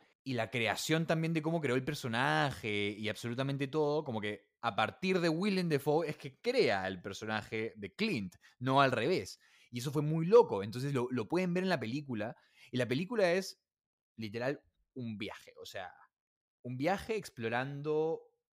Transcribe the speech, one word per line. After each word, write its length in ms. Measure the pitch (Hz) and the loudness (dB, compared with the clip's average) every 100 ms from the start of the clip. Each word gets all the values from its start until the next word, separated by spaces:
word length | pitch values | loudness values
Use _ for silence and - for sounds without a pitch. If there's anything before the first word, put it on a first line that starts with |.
| _ _ | _ _
y 100 | - | -6
la 180 | 120 110 | -2 -2
creación 560 | 127 110 95 - 160 160 | 0 0 0 0 0 2
también 260 | 160 160 | 0 0
de 80 | 165 | 0
cómo 200 | 156 170 | 0 0
creó 140 | 143 127 | 2 0
el 80 | |
personaje 1040 | 131 147 131 113 139 156 143 113 110 104 101 | 0 -4 -4 0 2 2 2 -2 -4 -2 -2
y 200 | 104 107 | -2 -4
absolutamente 580 | 107 117 120 135 139 139 | -4 -4 -2 -2 -2 -2
todo, 360 | 151 147 151 | 0 2 0
como 180 | 147 110 | -2 -4
que 300 | 104 104 - _ | -4 -6 -10 _
a 140 | 143 95 | -2 0
partir 440 | 110 - 190 185 | 0 0 0 4
de 100 | 170 | 4
Willem 400 | 160 208 190 175 | 2 2 2 2
Dafoe 380 | 143 147 151 156 | 2 2 2 0
es 100 | 151 | -4
que 220 | 139 - | -12 -6
crea 460 | 240 254 147 98 95 | 0 4 4 4 0
el 140 | 92 | -4
personaje 720 | 101 95 110 107 101 113 110 107 | -8 -8 -4 -4 -2 -4 -4 -6
de 200 | 101 - | -10 -4
Clint, 400 | 220 135 95 - - _ | -2 -2 -4 -10 -20 _
no 220 | 127 135 | 2 6
al 100 | 135 | 6
revés. 480 | 120 127 175 92 - _ - - | 4 2 0 -2 -10 _ -20 -12
Y 80 | 120 | -8
eso 120 | 131 | -4
fue 100 | 143 | -2
muy 220 | 147 160 165 | 0 0 8
loco. 360 | 226 233 101 | 8 8 2
Entonces 300 | 104 123 139 | -2 -4 -2
lo, 140 | 135 123 | 0 0
lo 160 | 123 110 | -2 0
pueden 240 | 175 185 | 0 2
ver 100 | 175 | 0
en 60 | 190 | 0
la 100 | 160 | 0
película. 560 | 113 143 139 110 107 - _ _ - | 0 -6 -4 -4 -4 -8 _ _ -6
Y 60 | 123 | -2
la 100 | 113 | 0
película 460 | 127 185 226 180 | 0 0 2 2
es, 300 | 180 185 - _ _ _ _ _ - | 2 0 -10 _ _ _ _ _ -10
literal, 460 | 110 113 127 147 - _ _ | -8 -4 -4 -4 -10 _ _
un 240 | 131 117 104 | -10 -8 -6
viaje. 360 | 98 - - 78 | -8 -10 -18 -18
O 40 | 78 | -14
sea, 280 | 104 90 - - _ _ _ _ _ | -12 -12 -14 -20 _ _ _ _ _
un 140 | 123 127 | -12 -4
viaje 380 | 156 190 - 214 | 0 -2 -2 -6
explorando, 1080 | - - 113 120 135 143 147 156 160 160 - _ _ | -6 -6 -4 -2 -4 -6 -2 0 0 -2 -8 _ _